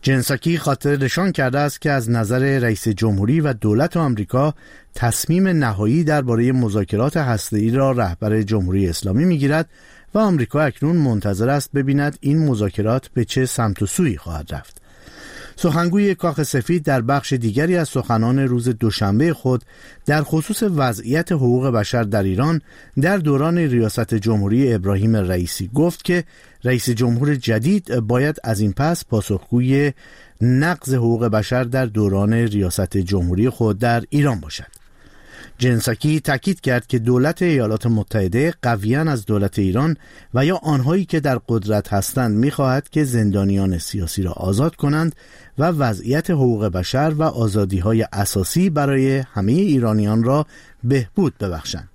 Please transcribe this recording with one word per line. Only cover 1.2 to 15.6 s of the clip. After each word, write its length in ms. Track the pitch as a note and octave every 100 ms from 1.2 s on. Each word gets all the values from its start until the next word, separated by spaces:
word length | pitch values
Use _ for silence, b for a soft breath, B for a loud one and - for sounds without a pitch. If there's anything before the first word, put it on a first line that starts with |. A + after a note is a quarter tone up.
| F#3+
کرده 280 | E3 C3 C3
است 220 | D3 -
که 100 | D3+
از 180 | C#3 A2+
نظر 500 | A#2 G#2 B2+ C3+ C3+
رئیس 280 | A#2+ G#2+ -
جمهوری 520 | G2+ A2+ G2 G#2 D#3
و 120 | D3
دولت 440 | A2 A2 G#2+ D#3+ E3+
آمریکا 560 | D#3 A2 G2+ B2+ D3 D3 B B B -
تصمیم 520 | A#2+ - - E3+ F#3+
نهایی 560 | E3+ C3 G2+ G#2+ D3
دربارهٔ 480 | D#3 D3+ B2+ A2+ A#2+
مذاکرات 640 | C3 A#2 G#2 G2 G#2 C3 E3+
هسته‌ای 540 | C3+ A2 - G#2+ A2
را 200 | B2+ C3+
رهبر 500 | B2 G2+ E2+ G#2+ A2
جمهوری 460 | G2+ A2 F2+ G2 F#2+
اسلامی 380 | E2+ G2 G2+ F3
می‌گیرد 440 | E3 C#3 D3+ E3 B B B B
و 60 | G#3
آمریکا 420 | A3 E3 A#2 D3
اکنون 340 | D3+ - D3 E3+
منتظر 540 | C#3 A2 G2+ F#2+ A#2
است 220 | C#3+ -
ببیند 460 | C#3+ C3+ C#3 C#3+ D3
این 240 | C#3 D3+ D#3
مذاکرات 640 | A#2 G#2 - G#2 B2+ -
به 120 | - A2+
چه 200 | - C3
سمت 360 | - A2+ F#2+
و 40 | G2+
سویی 320 | - E3+ E2+
خواهد 360 | - D#2+ D2
رفت. 280 | C#2 - - B B B B B B B
سخنگوی 580 | B